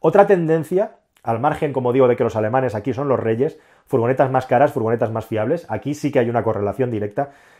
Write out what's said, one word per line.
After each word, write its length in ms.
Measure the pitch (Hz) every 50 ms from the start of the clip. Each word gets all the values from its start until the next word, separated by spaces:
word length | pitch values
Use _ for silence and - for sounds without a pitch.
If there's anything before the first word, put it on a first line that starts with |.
Otra 260 | - 160 160 196 202
tendencia, 680 | 202 202 180 165 156 160 165 147 - 180 185 214 240 - _ _ _ _ _
al 180 | - - 117 113
margen, 340 | 127 151 151 - 160 147 127
como 180 | 135 123 123
digo, 160 | 120 135 131 120
de 80 | 120
que 80 | - 123
los 120 | 113 107
alemanes 380 | 110 110 107 120 131 131 123 107
aquí 200 | 107 - 135 113
son 140 | 113 143 143
los 120 | 123 110
reyes, 380 | 107 113 113 113 135 156 - - _ _ _ _ _
furgonetas 440 | - - 123 113 120 131 123 143 131
más 160 | 131 131 123
caras, 260 | - 127 120 143 143
furgonetas 380 | - 131 110 110 117 113 123 110
más 160 | 110 110 104
fiables, 400 | - 110 107 107 120 165 170 - -
aquí 240 | 113 107 - 139 143
sí 160 | 139 - 143
que 80 | - 135
hay 120 | 117 117
una 120 | 117 120
correlación 480 | 104 110 104 98 104 101 98 - 131 123
directa, 400 | 117 104 104 104 - - 139 - - - _ _ _